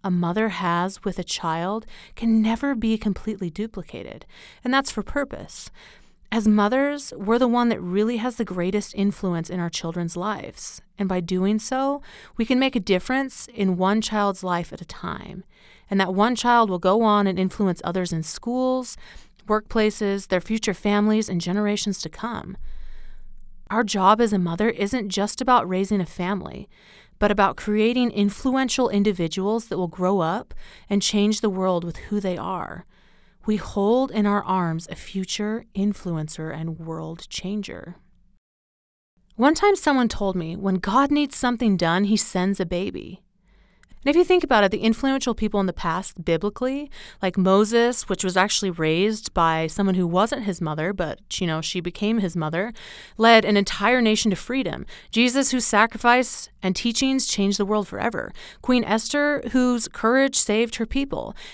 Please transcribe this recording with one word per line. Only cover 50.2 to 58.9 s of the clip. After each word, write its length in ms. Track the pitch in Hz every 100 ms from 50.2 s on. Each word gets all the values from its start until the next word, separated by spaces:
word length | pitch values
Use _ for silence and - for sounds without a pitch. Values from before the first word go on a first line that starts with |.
| 226 277
his 160 | 202 175
mother, 320 | 160 156 165
but, 260 | 196 160 - - -
you 80 | 175
know, 120 | 160
she 200 | 160 185
became 380 | 175 - 208 226
his 180 | 190 175
mother, 360 | 156 165 220 - - - - -
led 260 | 226 226
an 120 | 220 208
entire 440 | 196 - 208 254
nation 300 | 226 214 220
to 60 | 180
freedom. 500 | - 262 196 - - - -
Jesus, 400 | 220 247 262 269
whose 140 | 254
sacrifice 840 | - 208 226 - 240 247 247 - - -
and 140 | 185 185
teachings 500 | 240 226 269 269 -
changed 320 | - 196 196
the 80 | 202
world 220 | 214 196
forever. 440 | 98 233 - 55 - - -
Queen 220 | - 247
Esther, 580 | 233